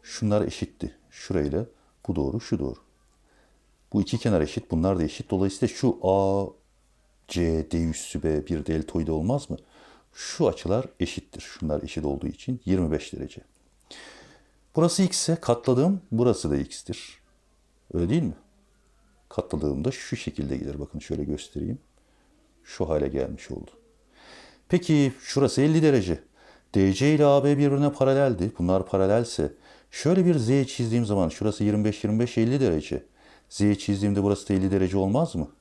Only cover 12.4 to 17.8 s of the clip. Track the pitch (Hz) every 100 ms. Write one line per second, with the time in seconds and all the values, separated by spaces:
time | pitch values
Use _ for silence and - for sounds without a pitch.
12.4 | - 123 - 92 82 78 - - 67 -
13.4 | - _ _ _ _ - - - - -
14.4 | _ _ _ - 165 - 185 - - 165
15.4 | - 120 - 127 165 196 - 113 123 104
16.4 | 80 71 67 - - - - - _ _
17.4 | _ _ _ _